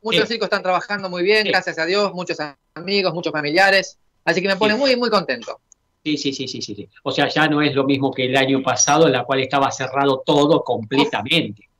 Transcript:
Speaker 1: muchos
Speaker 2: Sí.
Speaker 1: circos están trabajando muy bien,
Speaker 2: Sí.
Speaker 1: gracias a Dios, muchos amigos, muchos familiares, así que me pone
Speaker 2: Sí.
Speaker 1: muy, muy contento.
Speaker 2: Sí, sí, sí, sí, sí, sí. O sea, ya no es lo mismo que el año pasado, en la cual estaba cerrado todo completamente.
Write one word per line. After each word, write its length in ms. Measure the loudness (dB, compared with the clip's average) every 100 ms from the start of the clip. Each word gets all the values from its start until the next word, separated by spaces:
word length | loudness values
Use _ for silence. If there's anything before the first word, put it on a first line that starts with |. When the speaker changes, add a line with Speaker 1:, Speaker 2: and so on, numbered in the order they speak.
Speaker 1:
muchos 220 | 0 0
Speaker 2:
Sí. 40 | 0
Speaker 1:
circos 140 | -2 -2
están 140 | -2
trabajando 480 | 0 -2 -2 -6 -6
muy 140 | -2
bien, 200 | 2 4
Speaker 2:
Sí. 60 | 4
Speaker 1:
gracias 280 | 0 -2 -4
a 60 | -2
Dios, 260 | 0 0
muchos 240 | -2 -8 -6 -6 -10 _ -14
amigos, 380 | -4 0 0
muchos 180 | -2 -4
familiares, 680 | -4 0 4 4 4 0 -12 _ _ -2
así 160 | -2
que 80 | 0
me 80 | 0
pone 160 | 0
Speaker 2:
Sí. 60 | 2
Speaker 1:
muy, 140 | 2 2
muy 120 | 2
contento. 520 | 0 0 -6 -8 -16 _ _ _ _
Speaker 2:
Sí, 140 | -6 -2
sí, 160 | -4
sí, 160 | -6 -8
sí, 120 | -10
sí, 140 | -10 -12
sí. 140 | -16 -10
O 100 | -6
sea, 160 | -2 0
ya 180 | 2 2
no 140 | 2
es 120 | 2
lo 120 | 0 0
mismo 260 | 2 0
que 120 | -2 0
el 100 | 0
año 260 | 2 0
pasado, 440 | 0 0 2 4 4
en 60 |
la 100 | 2
cual 160 | -2 -2
estaba 320 | 0 0 0
cerrado 500 | -2 -6 0 0 0 2
todo 400 | 4 4 4 2
completamente. 1040 | -4 -2 0 0 -2 0 0 0 -10 _ _